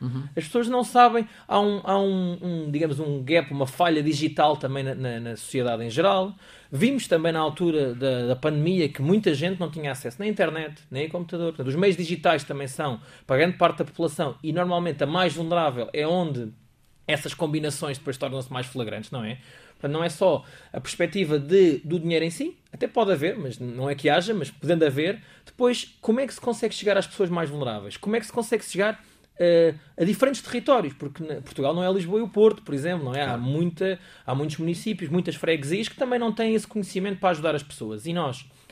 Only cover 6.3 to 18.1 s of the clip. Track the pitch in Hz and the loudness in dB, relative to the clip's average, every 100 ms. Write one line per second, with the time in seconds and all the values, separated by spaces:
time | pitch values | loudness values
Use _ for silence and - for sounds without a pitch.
6.3 | 202 - - - 139 233 277 - 170 165 | -8 -20 -20 -8 2 2 2 2 2 2
7.3 | 160 156 156 175 156 135 123 135 123 123 | 0 0 0 0 2 0 0 -2 0 0
8.3 | 127 151 147 156 190 190 - 139 208 208 | 0 0 2 2 2 0 0 2 4 4
9.3 | 139 170 185 165 160 147 131 123 - 208 | 2 0 -2 -6 -6 -8 -6 -8 -6 -4
10.3 | 208 165 156 156 151 - 131 160 175 170 | 0 0 0 -8 -12 -10 -6 -4 -6 -6
11.3 | 175 170 156 131 147 196 175 165 170 175 | -4 -4 -4 -4 2 2 2 -2 0 2
12.3 | 156 - 139 135 131 151 113 - - - | 2 0 -8 -8 -6 -4 -6 -10 -12 0
13.3 | 131 170 175 170 156 160 - 165 156 151 | 2 4 4 2 2 -6 -2 -4 -2 -4
14.3 | 120 156 170 180 175 175 151 143 165 180 | -4 -4 -2 0 0 -2 -2 0 2 2
15.3 | 160 165 170 156 123 113 - 151 180 170 | 0 0 2 2 -2 -4 -2 0 0 0
16.3 | 127 113 - _ _ _ _ - 151 151 | -4 -8 -12 _ _ _ _ -4 -4 -4
17.3 | - 160 151 151 147 151 135 - | -4 -2 0 -2 -4 -6 -6 -6